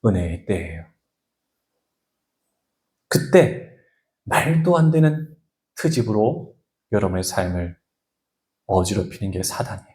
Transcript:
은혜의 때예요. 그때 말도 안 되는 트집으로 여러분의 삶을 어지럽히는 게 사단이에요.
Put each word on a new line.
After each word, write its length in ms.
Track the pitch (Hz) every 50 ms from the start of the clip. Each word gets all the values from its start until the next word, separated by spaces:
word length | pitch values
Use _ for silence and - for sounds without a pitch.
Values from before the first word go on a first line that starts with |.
| -
은혜의 400 | 110 95 90 87 85 82 85 -
때예요. 400 | - 101 85 80 80 82 80 80 - _ _ _ _ _ _ _ _ _ _ _ _ _ _ _ _ _ _ _ _ _ _ _ _ _ _ _ _ _ _ _ _ _ _ _ _ _ _ _ _ _ _ _ _
그때 600 | - 180 - - - 185 151 - - - - - - _ _ _ _ _ _ _ _ _ _
말도 540 | - - 147 - 147 165 160 160 180 175
안 140 | 165 160 160
되는 440 | 156 160 156 156 151 156 - - - _ _ _ _ _ _ _ _
트집으로 800 | - - - - 123 113 113 107 104 107 120 147 165 - - - _ _ _ _ _ _ _
여러분의 320 | - 104 101 95 92 92 92
삶을 540 | - - - 92 90 90 90 87 87 85 _ _ _ _ _ _ _ _ _ _ _ _ _ _ _ _ _ _
어지럽히는 640 | - 98 92 90 92 104 98 92 90 - - 104 98
게 120 | 92 92 92
사단이에요. 440 | - - - - - 101 98 - _